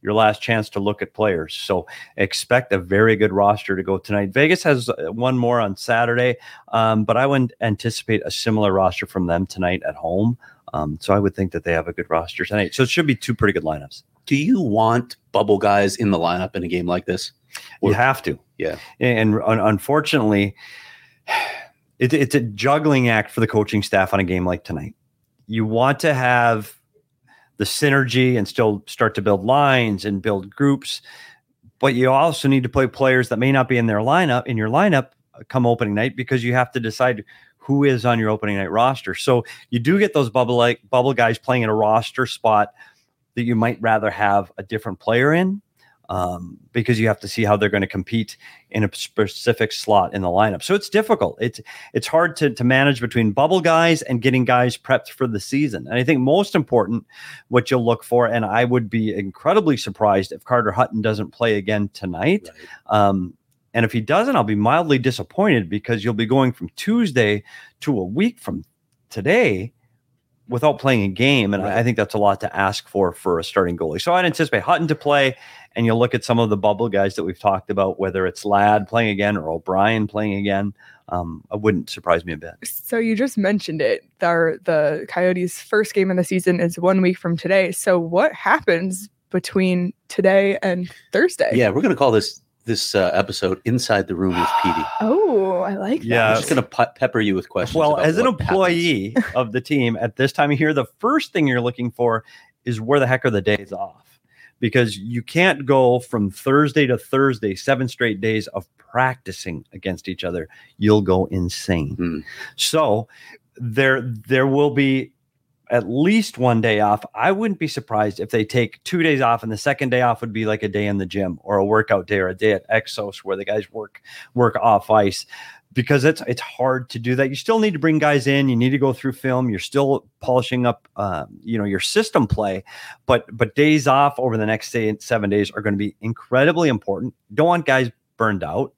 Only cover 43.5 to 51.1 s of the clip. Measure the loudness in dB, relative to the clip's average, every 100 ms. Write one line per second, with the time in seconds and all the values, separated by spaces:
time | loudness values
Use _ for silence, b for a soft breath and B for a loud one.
43.5 | 0 0 0 0 0 0 -2 0 0 -2
44.5 | -12 -8 -8 -6 -8 0 2 2 2 0
45.5 | -4 _ _ b b _ -4 -4 -6 -12
46.5 | -20 _ -6 0 0 2 0 -4 -2 2
47.5 | 2 2 0 -2 -4 -4 -4 -6 -12 B
48.5 | B B -2 -2 -4 -10 -2 -2 -2 -2
49.5 | 0 -2 -4 2 2 2 -2 -2 2 0
50.5 | 0 -2 -2 0 -2 0